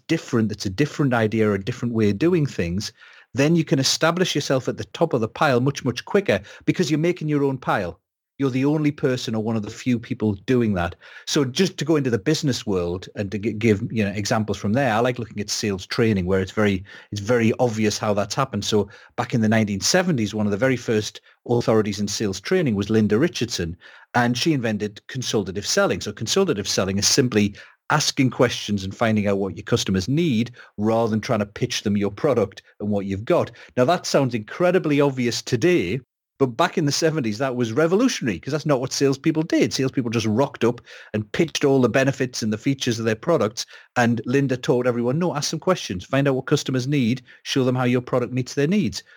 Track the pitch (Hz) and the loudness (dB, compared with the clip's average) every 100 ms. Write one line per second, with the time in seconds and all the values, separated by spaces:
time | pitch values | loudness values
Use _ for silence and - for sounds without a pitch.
0 | - 160 - 117 110 104 104 95 147 - | -4 -4 0 0 0 -2 -6 -2 -2 0
1 | 139 120 107 110 107 98 98 - 120 113 | 0 2 0 2 2 0 -4 -6 -4 2
2 | 104 101 170 180 143 - 87 92 107 - | 2 2 2 2 0 -2 -4 -4 -6 -12
3 | - - _ 117 147 170 151 143 127 - | -20 -20 _ 0 2 2 2 0 0 2
4 | 160 170 175 147 - 135 131 107 - - | 0 2 0 -2 0 -2 -2 -8 -6 -2
5 | 165 127 110 - 156 120 135 - 127 - | 0 0 -2 0 2 4 2 -2 -4 -4
6 | - 202 196 98 - - - 151 156 151 | 0 0 2 0 -2 -8 -2 0 0 0
7 | 170 180 151 147 139 131 - 131 90 - | 0 0 0 0 0 -2 -2 -2 -2 -8
8 | _ _ _ - 139 127 139 156 147 147 | _ _ _ -4 -2 2 2 2 0 0
9 | 139 127 - 110 107 113 104 - 127 120 | -2 -2 -4 -4 -2 -2 -4 -6 -2 -2
10 | - 120 107 98 - 123 113 92 85 - | -2 -2 0 0 0 2 2 0 -2 -6
11 | - - - 160 131 127 185 - 143 156 | -18 -16 -4 -2 0 0 -2 -2 0 0
12 | 127 110 - 156 143 120 107 92 87 92 | 2 0 0 0 0 -2 -2 -2 -2 -4
13 | - - 98 104 110 107 117 98 113 113 | -8 -6 -6 -4 -4 0 2 2 0 -2
14 | 101 104 101 117 104 98 104 120 135 107 | -2 -2 -2 -2 -2 -2 0 0 2 2
15 | 123 120 113 104 101 - 107 95 - - | 0 -2 -8 -8 -6 -4 -2 -4 -4 0
16 | 113 98 87 95 92 - 104 92 98 - | 2 2 2 0 0 0 2 0 -4 -18
17 | - 104 101 123 117 117 123 107 107 - | -10 -6 0 2 2 2 0 2 0 0
18 | 110 101 98 - 135 101 - 107 98 - | -2 -2 -2 -2 -2 -4 0 0 0 -6
19 | - - 120 123 110 113 107 98 - 185 | -12 -8 -2 0 2 2 2 -2 0 2
20 | 185 127 104 107 104 101 131 123 - 107 | 2 0 -2 -2 -2 0 0 0 0 0
21 | 104 - _ _ - 120 131 110 104 95 | -2 -10 _ _ -2 0 4 2 2 -2
22 | 101 - 104 95 - 185 147 101 101 110 | -4 -2 -4 -4 -2 0 2 0 2 2
23 | 104 107 170 - 113 - 85 87 - - | 4 2 0 -2 -6 -4 -6 -8 -16 -20
24 | _ 123 120 123 170 143 113 104 104 - | _ 0 0 0 0 0 0 -2 -4 -8
25 | - 131 - 117 95 92 - - 190 90 | -12 -8 -2 -2 -2 -6 -2 0 2 0
26 | 104 - 110 190 190 104 95 - 95 98 | -6 -6 -2 0 0 0 -2 -2 0 0
27 | - - 127 104 104 104 - _ - 151 | 2 2 2 4 2 -2 -20 _ -2 0
28 | - - 131 - 123 - - 101 95 - | 0 0 0 2 2 0 -4 -4 -4 -2
29 | 117 107 101 98 98 - - 120 - 92 | 0 2 2 0 -2 -6 -2 0 0 -2
30 | 92 147 175 110 120 - - - 107 113 | 0 0 2 0 -2 -6 -16 -4 0 2
31 | 117 107 - 110 101 - 127 - 107 101 | 2 0 0 -2 -2 -4 -4 -2 -2 0
32 | 98 101 156 113 95 - - - 104 101 | -2 0 0 2 0 -4 -20 -8 -4 -2
33 | 98 98 117 165 107 - - - 127 123 | -2 -4 0 0 0 -6 -6 0 2 2
34 | - 156 131 113 104 - 180 180 160 143 | 2 2 2 -2 -6 0 2 2 2 2
35 | 143 131 120 110 - 120 170 170 87 131 | 2 2 -2 -2 -2 0 2 2 0 -4
36 | - _ _ - 131 113 - - 143 - | -8 _ _ -2 0 2 0 2 0 2
37 | 160 156 113 104 135 123 117 117 165 190 | 0 0 -2 -2 -2 -2 0 2 2 4
38 | 254 - 135 85 - 151 156 127 131 - | 2 0 -4 -4 -4 -4 0 0 0 0
39 | 139 135 160 156 160 320 135 - 135 - | 0 2 0 -2 0 2 2 0 -2 -2
40 | 117 113 107 107 139 - 117 123 - - | -2 0 0 0 0 2 0 0 -10 -20
41 | - 107 107 - 165 - 143 135 120 135 | -8 -6 -4 -2 -2 0 2 4 4 2
42 | 135 - 127 - 110 107 139 135 127 113 | 2 0 -4 -4 -4 -2 -2 -2 -2 -2
43 | 113 110 - 156 101 - - - - - | -2 -2 0 2 0 -4 -12 -14 -6 0
44 | 117 113 120 139 139 127 - 123 123 120 | 2 2 0 0 0 -2 0 2 2 0
45 | 120 151 180 139 - 165 - 180 - 90 | 0 0 0 -2 -4 -2 -2 -2 -2 -8
46 | - 139 139 131 - 147 - 131 127 147 | -2 0 0 0 0 -2 0 -4 0 0
47 | 113 131 - - - 139 127 127 123 127 | 0 -2 -6 -16 -4 0 2 2 2 0
48 | 123 131 120 127 123 - 147 208 110 - | 0 -2 -2 -4 -4 0 2 2 0 -4
49 | - | -14